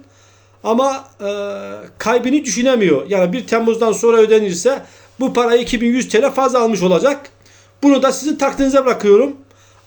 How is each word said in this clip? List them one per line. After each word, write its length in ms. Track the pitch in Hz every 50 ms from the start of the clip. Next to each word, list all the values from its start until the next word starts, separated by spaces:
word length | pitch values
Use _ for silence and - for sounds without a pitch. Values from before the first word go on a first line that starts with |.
| - _ _ _ _ _ _ _ _ _ _ _ -
Ama, 440 | 208 226 240 269 277 269 269 - - _ _
e, 80 | 202 202 202 202 202 202 202 196 196 196 202 214 - - - _
kaybını 480 | - 214 233 247 214 254 277 302 294
düşünemiyor. 640 | 262 - 240 240 269 262 233 208 175 147 131 - 185
Yani 240 | 202 190 185 175 190
bir 140 | 254 - -
Temmuz'dan 440 | 226 226 226 226 226 226 233 226
sonra 260 | 208 - 233 233 226 226
ödenirse 640 | 214 214 220 220 214 196 175 170 - 240 269 262 - - - - - - _ -
bu 140 | 254 262 262
parayı 280 | 240 247 233 233 240
iki 200 | 240 233 - 226
bin 60 | 233 233
yüz 220 | 240 262 220 -
T 120 | - 214
L 100 | 269 262
fazla 280 | - 262 247 - 254 254
almış 220 | 233 226 220 175
olacak. 480 | 180 180 180 165 208 277 285 285 - - _ _ _ _ _ _ _ _ _ _ -
Bunu 200 | 285 277 254 262
da 80 | 269
sizin 240 | 262 - 262 302 302
takdirinize 500 | - 277 277 269 - 277 269 262 277 262
bırakıyorum. 500 | 254 220 - - 202 202 214 262 285 285 - - _ _ _ _ _ _ _ _